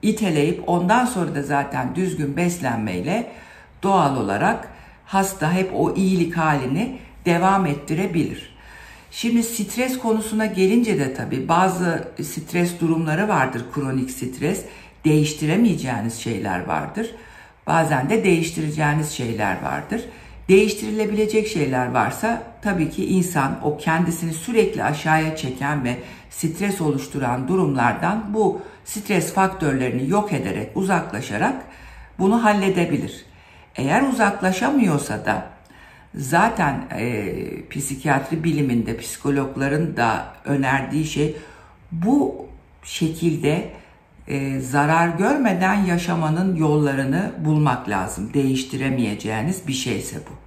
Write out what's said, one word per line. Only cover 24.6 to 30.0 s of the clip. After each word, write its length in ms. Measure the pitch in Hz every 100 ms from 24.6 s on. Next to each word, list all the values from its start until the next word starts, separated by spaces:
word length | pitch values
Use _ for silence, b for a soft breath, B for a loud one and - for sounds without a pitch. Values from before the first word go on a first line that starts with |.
| 196 -
aşağıya 520 | 104 151 160 160 156 156
çeken 480 | 131 127 139 147
ve 120 | 123 - B B B
stres 500 | - 160 156 202 190
oluşturan 680 | 156 139 - 143 127 127 131
durumlardan 880 | 185 160 135 120 110 175 214 208
bu 260 | 214 196 - B B
stres 480 | - 214 - 190 -
faktörlerini 760 | - 190 190 151 135 127 120